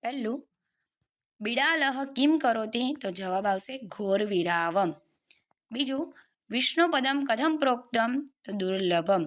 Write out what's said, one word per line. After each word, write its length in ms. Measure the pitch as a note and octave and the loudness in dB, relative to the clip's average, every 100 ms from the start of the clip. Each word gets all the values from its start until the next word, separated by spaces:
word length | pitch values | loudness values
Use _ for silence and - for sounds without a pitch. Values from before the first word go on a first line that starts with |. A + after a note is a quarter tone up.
પહેલું, 480 | A#3 C4+ A3 C4+ - _ _ _ _ _ _ _ _ _ | -8 -6 -6 -6 -10 _ _ _ _ _ _ _ _ _
"બિડાલહ 640 | G#3+ A#3+ C#4+ D#4+ C#4 C4 C#4 | -4 0 2 2 0 -2 -6
કિમ 320 | C#4 C#4+ D#4 | 2 4 4
કરોતિ?" 560 | C4 A3+ A3 A#3 B3+ D4 | 2 0 -2 -2 -2 -2
તો 100 | G3 | -2
જવાબ 360 | F3+ F#3+ F#3+ G#3 | -2 0 -2 0
આવશે 300 | F#3+ - C4 | 0 -2 -4
ઘોર 460 | G#3+ - G3+ G3 | -12 -6 0 2
વિરાવમ. 680 | G#3 F#3+ E3+ E3+ E3+ F3 F#3 D3+ _ _ _ _ _ _ _ | 2 0 2 0 2 2 0 -2 _ _ _ _ _ _ _
બીજું, 440 | A#3 C4+ C4+ E4+ - _ _ _ | -4 -2 -2 -6 -12 _ _ _
"વિષ્ણુપદમ 760 | A#3 B3+ - E4+ D4+ C4 C#4 C#4 | -2 0 2 2 2 2 0 0
કથમ 280 | A3 D4+ D#4 | 0 2 2
પ્રોક્તમ?" 680 | C4+ A#3+ - A#3 A3+ B3+ D4 _ - | 2 0 -2 0 0 -2 -6 _ -10
તો 60 | |
દુર્લભમ. 760 | G3+ F#3 F#3+ F#3 E3+ E3 F#3+ | -4 -2 0 2 0 2 2